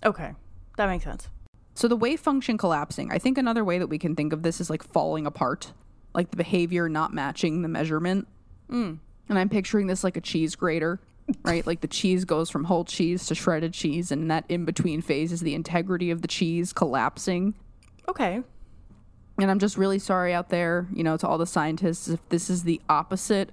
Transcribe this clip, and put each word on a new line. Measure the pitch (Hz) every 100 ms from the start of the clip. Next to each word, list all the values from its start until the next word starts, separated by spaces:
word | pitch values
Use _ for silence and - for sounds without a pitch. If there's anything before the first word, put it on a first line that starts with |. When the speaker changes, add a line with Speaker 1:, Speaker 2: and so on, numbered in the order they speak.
Speaker 1:
Okay, | 220 196 160 - - - - -
that | 196
makes | 180
sense. | 160 - - - - - -
Speaker 2:
So | - 233
the |
wave | 233 233 311
function | 311 269 247 220
collapsing, | 180 151 151 - -
I | -
think | 254 269
another | 254 233
way | 202 180
that | 151
we | 151
can | 165 160
think | 151
of | 156
this | 165 165
is, | 175
like, | 156
falling | - 165 160 156 147
apart, | - 127 - - - - - -
like, | 170 180
the | 175
behavior | 165 185 170 175 170
not | 156 160
matching | 156 139 - 170 160
the | 165
measurement. | 165 160 156 175 190 - - - - -
Speaker 1:
Mm. | 240 202 156 - - -
Speaker 2:
And | 196
I'm | 190
picturing | 214 185 214 196
this | 190
like | 185 170
a |
cheese | - 160 160 -
grater, | 180 160 165 185 - - - -
right? | - 170
Like, | - 170
the | 151
cheese | - 190 185
goes | 185 156 165
from | 151
whole | 165 175
cheese | 175 - 170 180 -
to | 208
shredded | - 160 165
cheese, | - 160 156 180
and | 147 160
that | 160 -
in-between | 175 165 170 180 151
phase | 175 143 165
is | 170
the | 160
integrity | 151 160 170 185 180 175
of | 165
the | 170
cheese | - 170 170 180
collapsing. | - 165 127 120 - - 180 196 - - - - - -
Speaker 1:
Okay. | 381 208 208 254 - - - - - - - - -
Speaker 2:
And | 196
I'm | 190
just | 202 190
really | 196 196
sorry | - 185 180
out | 175 175
there, | 175 170 175 180
you | -
know, | 165 160
to | -
all | 160
the | 170
scientists, | 170 156 160 185 165 -
if | 165 -
this | 170 -
is | 180
the | 170 170 -
opposite | 156 165 190 - 202 196